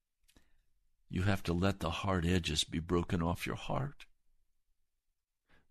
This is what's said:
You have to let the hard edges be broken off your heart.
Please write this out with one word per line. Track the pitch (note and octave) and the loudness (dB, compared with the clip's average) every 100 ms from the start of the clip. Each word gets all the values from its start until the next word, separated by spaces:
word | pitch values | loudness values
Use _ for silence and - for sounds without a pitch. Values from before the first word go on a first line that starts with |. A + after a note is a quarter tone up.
| _ _ _ - _ - _ _ _ _ - | _ _ _ -20 _ -20 _ _ _ _ -6
You | - | 0
have | F#2+ G2 | 2 2
to | - | 2
let | E2+ F#2+ G2 | 2 2 2
the | E2 | -2
hard | D#2 G2 F#2 | -2 0 0
edges | E2+ F#2 E2+ D#2 | 2 2 2 0
be | - E2 | -2 -2
broken | E2 F2 E2+ F#2 | 0 2 2 0
off | E2 F2+ - | 0 0 -4
your | - | -6
heart. | - C#3+ C#3 - - _ _ _ _ _ _ _ _ _ _ _ _ _ _ - _ | -4 -4 -4 -8 -18 _ _ _ _ _ _ _ _ _ _ _ _ _ _ -20 _